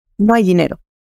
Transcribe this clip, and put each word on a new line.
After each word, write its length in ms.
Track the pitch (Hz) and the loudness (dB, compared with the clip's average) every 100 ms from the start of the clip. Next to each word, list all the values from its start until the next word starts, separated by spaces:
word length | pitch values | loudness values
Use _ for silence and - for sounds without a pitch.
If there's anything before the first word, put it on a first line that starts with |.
| _ - | _ -4
no 160 | 208 | 0
hay 100 | 233 | 2
dinero. 360 | 190 180 151 - _ _ _ | 2 0 -2 -6 _ _ _